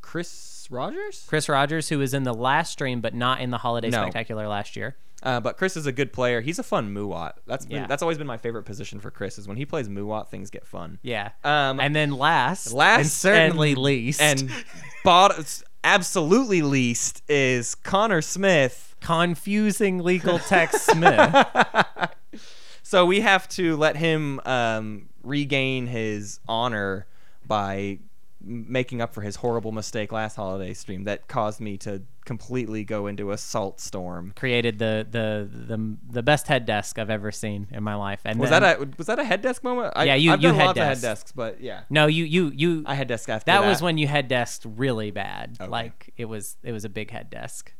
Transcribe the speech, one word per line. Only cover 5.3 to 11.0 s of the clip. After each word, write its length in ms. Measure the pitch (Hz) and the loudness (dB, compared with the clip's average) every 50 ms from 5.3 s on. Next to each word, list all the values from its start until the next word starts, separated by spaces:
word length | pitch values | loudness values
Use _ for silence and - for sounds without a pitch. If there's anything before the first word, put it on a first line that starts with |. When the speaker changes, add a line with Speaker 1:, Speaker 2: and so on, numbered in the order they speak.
| 127 120 | -2 0
Speaker 1:
but 160 | 110 123 - | -2 -2 -2
Chris 220 | - 185 190 185 165 | 0 -2 -2 -2 -2
is 80 | 151 | -4
a 80 | 143 131 | -4 0
good 180 | 120 143 120 | 0 -2 -2
player. 300 | - - 127 123 123 117 | 0 0 0 2 2 0
He's 180 | 113 139 175 226 | -2 -2 -4 -4
a 40 | 247 | -4
fun 300 | - - 185 123 101 101 | -2 -2 -2 0 -2 -4
Muwat. 420 | 101 104 101 87 82 85 76 - - - - | -4 -4 -4 -4 -6 -6 -8 -8 -10 -8 -6
That's 180 | 120 135 135 | -6 -6 -6
been, 120 | 127 - 143 | -6 -8 -8
Speaker 2:
Yeah. 100 | 135 - | -4 -4
Speaker 1:
that's 140 | 135 139 180 | -4 -2 0
always 140 | 165 165 147 | -2 -2 -2
been 100 | 151 139 | -4 -8
my 80 | 120 | -8
favorite 280 | 110 - 120 113 110 101 | -6 -6 -6 -6 -6 -8
position 360 | - 104 - 110 - - 101 | -10 -10 -10 -10 -10 -10 -10
for 100 | 101 107 | -12 -12
Chris, 280 | - - 101 104 - - | -8 -8 -8 -8 -8 -10
is 80 | 101 101 | -10 -10
when 80 | 98 | -6
he 100 | 117 143 | -6 -6
plays 220 | 143 - 160 123 104 | -4 -4 -4 -4 -4
Muwat, 400 | 101 98 101 104 107 107 104 - | -6 -6 -6 -4 -4 -6 -6 -8
things 220 | - 101 95 101 | -12 -12 -12 -12
get 180 | 101 - - - | -12 -14 -14 -12
fun. 320 | - 92 87 82 - - | -12 -10 -10 -10 -12 -12